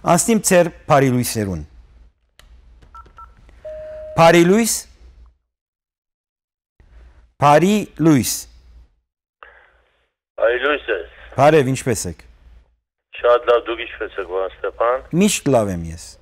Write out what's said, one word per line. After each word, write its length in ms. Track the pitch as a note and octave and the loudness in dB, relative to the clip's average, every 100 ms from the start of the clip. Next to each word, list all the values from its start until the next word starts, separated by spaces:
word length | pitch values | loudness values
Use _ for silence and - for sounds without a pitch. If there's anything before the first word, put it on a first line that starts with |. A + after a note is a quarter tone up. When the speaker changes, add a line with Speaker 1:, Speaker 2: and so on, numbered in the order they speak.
| E3 | 2
Speaker 1:
Անցնիմ 300 | E3+ - A3 - | 0 2 0 2
ձեր 200 | F3+ E3+ - - | 2 2 -4 0
Փարի 200 | D3 C3+ | 2 4
լույսերուն։ 500 | B2 A#2 A2+ G2+ E2+ D2 - _ _ _ _ _ _ _ - _ _ _ E5 E5 - E5 _ - _ - - - - - - | 0 -2 -4 -4 -6 -10 -20 _ _ _ _ _ _ _ -20 _ _ _ -20 -20 -20 -20 _ -20 _ -18 -16 -16 -16 -8 4
Փարի 220 | E3 E3+ E3+ | 6 6 4
լույս։ 240 | G#3 A3 - - _ - _ - _ _ _ _ _ _ _ _ _ _ _ _ _ _ _ _ - - _ _ _ | 2 0 -6 -10 _ -20 _ -20 _ _ _ _ _ _ _ _ _ _ _ _ _ _ _ _ -20 -20 _ _ _
Փարի 340 | C#3+ D3+ F3+ G#3 - - | 4 4 4 0 -4 0
լույս։ 280 | D#3+ C#3+ G2 - - - _ - _ _ _ _ _ _ - _ _ _ _ _ _ _ _ - | 2 2 0 -8 -12 -20 _ -20 _ _ _ _ _ _ -20 _ _ _ _ _ _ _ _ -4
Speaker 2:
Փարի 180 | A2 B2 | -2 -2
լույս 300 | C#3 C#3+ - | -4 -4 -6
է։ 60 | F#2+ E2 - - - | -8 -10 -20 -12 2
Speaker 1:
Բարև, 300 | C#3+ D#3+ B2+ | 4 4 2
ինչպե՞ս 300 | C3 - G#2+ F2+ | -4 -4 -4 -6
եք։ 140 | D#2+ - _ _ - _ _ _ _ _ - | -14 -20 _ _ -20 _ _ _ _ _ -4
Speaker 2:
Շատ 280 | A#2+ A#2+ A#2+ | 0 0 2
լավ, 140 | A#2 A2+ | 0 -2
դուք 120 | A#2 A#2 | -10 -12
ինչպե՞ս 320 | - G#2 - | -12 -12 -12
եք, 80 | F2 | -8
պարոն 220 | F#2+ F#2+ - | -8 -8 -8
Ստեփան։ 500 | G2 - A#2 B2+ - E3 | -12 -4 -4 -4 -4 -2
Speaker 1:
Միշտ 280 | G3+ - D3 | -2 -2 -2
լավ 160 | B2+ G#2 | 0 -2
եմ 140 | F2 E2 | -6 -10
ես։ 160 | E2 - - | -14 -20 -20